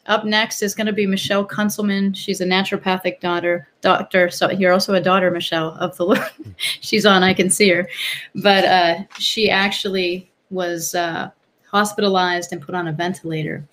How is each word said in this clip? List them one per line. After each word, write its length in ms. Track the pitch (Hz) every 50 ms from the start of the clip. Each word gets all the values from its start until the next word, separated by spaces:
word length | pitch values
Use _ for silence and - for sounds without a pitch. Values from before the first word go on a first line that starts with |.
| -
up 180 | - 208 214 214
next 380 | 214 214 214 226 226 - -
is 140 | 214 196 -
gonna 180 | - 214 220 208
be 140 | 214 202
Michelle 400 | 190 190 196 - - 202 202 202
Kunzelman. 680 | 202 - 214 208 208 - - 208 202 196 196 196 196 190
She's 260 | - - - 185 185
a 40 | 180
naturopathic 720 | 180 185 190 196 - 202 190 - 190 185 185 - 180 175 -
daughter, 460 | - 175 175 175 170 175 175 175 143 _ _ _
doctor. 480 | - 185 180 - 196 - - 185 180 175
So 220 | - - 185 -
you're 200 | 196 190 190 180
also 220 | 180 190 190 - 196
a 80 | 180
daughter, 300 | 170 185 185 190 185 180
Michelle, 440 | 175 170 170 - 170 160 160 160 160 -
of 180 | 180 175 -
the 80 | - 175
Lord. 140 | 180 180 196 - - - - -
<laughs> 100 | 101 -
She's 500 | - - - - - - - 226 208 196
on, 160 | 208 196 185 185
I 100 | 185 180
can 160 | 202 180 190
see 200 | - - 208 190
her. 200 | 170 175 185 - - - - - - - - - -
But, 280 | 190 175 202 196 190 180
uh, 380 | - 185 185 175 170 165 180 196 - -
she 320 | - - - - 226 214 196
actually 800 | 190 190 196 202 - - - 202 190 190 180 175 180 185 185 _ _ _ _ -
was, 420 | 190 185 175 175 170 165 165 - -
uh, 380 | 175 170 165 165 - - - - _ _ _ _ _ _
hospitalized 880 | - - 202 208 202 - 214 202 196 190 185 180 180 175 175 175 - 180
and 80 | 165
put 140 | - - 180
on 120 | 180 170
a 40 | 165
ventilator. 760 | 151 151 170 180 185 - - 165 160 156 156 156 - 147 147 -